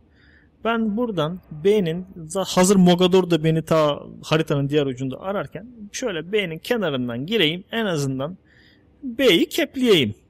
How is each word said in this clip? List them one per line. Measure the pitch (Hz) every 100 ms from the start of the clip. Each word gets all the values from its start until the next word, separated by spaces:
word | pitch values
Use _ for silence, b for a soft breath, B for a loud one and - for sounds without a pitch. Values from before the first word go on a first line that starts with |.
| _ b b b b _
Ben | 220 233 220 202
buradan | 240 185 151 180 -
B'nin, | 151 180 214 175 170 185 -
za-, | 156 196
hazır | 185 - 185 196
Mogador | 180 175 185 190 180
da | 165
beni | 156 160
ta | 156 160 151 143 - 113
haritanın | - 156 156 147 139
diğer | 151 139
ucunda | 123 135 127
ararken | 190 202 143 151 226 240 208
şöyle | - 254 170 165
B'nin | 214 190 160
kenarından | - 240 180 135 123 117 147
gireyim, | 226 156 170 -
en | 226 214
azından | 165 139 135 143 185 b b b b b _
B'yi | 269 226 262 175 285
kepleyeyim. | - 302 - 247 180 113 - _